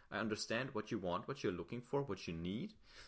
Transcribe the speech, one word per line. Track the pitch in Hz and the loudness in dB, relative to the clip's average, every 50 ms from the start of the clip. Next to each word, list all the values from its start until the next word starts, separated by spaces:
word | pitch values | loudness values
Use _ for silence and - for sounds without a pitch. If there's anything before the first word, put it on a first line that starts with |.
| - - | -10 -4
I | - 98 | -2 0
understand | 110 110 107 101 - - 113 117 131 131 - | 2 2 2 2 2 2 2 2 0 0 -2
what | 110 107 - | -2 -2 0
you | 120 104 | 0 0
want, | 92 90 85 92 123 | 2 2 2 2 2
what | - 135 - - | -2 -2 0 2
you're | 110 | 2
looking | 90 85 85 - 120 123 | 2 2 -2 -4 -4 -6
for, | 123 - - 143 143 | -4 0 2 2 2
what | 135 98 92 - | 2 -2 -2 -2
you | - 85 | -2 -2
need, | 82 85 87 - 117 175 214 - - - - - - - | 0 0 0 0 0 -2 -4 -6 -12 -20 -18 -16 -16 -16